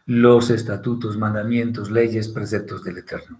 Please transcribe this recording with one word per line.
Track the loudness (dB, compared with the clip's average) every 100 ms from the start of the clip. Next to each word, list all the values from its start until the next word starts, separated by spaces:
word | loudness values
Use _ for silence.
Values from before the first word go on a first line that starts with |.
| -2
los | 4 8 8 6
estatutos, | 0 -2 -6 -4 -4 -4 -2
mandamientos, | -2 -2 -2 -2 -2 -6 -2
leyes, | 0 2 0 -4
preceptos | -6 -4 -4 -6 -12
del | -12 -12
Eterno. | -12 -14 -14